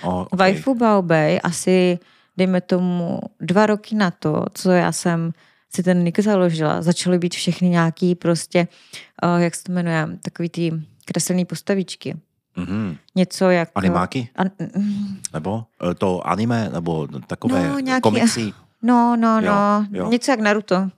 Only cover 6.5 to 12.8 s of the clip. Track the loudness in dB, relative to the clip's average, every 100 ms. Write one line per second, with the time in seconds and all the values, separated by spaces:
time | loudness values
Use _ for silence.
6.5 | 2 0 0 0 0 2 0 0 -4 -4
7.5 | 0 2 2 2 2 0 0 0 -2 0
8.5 | -2 -2 -6 _ -20 -20 -4 0 2 0
9.5 | -2 -6 -4 -2 -2 -4 -6 -12 -6 -8
10.5 | -2 -4 -4 -8 _ -8 -4 -2 -2 -2
11.5 | -6 -4 -4 -4 -8 -12 -12 _ _ _
12.5 | -12 -6 -4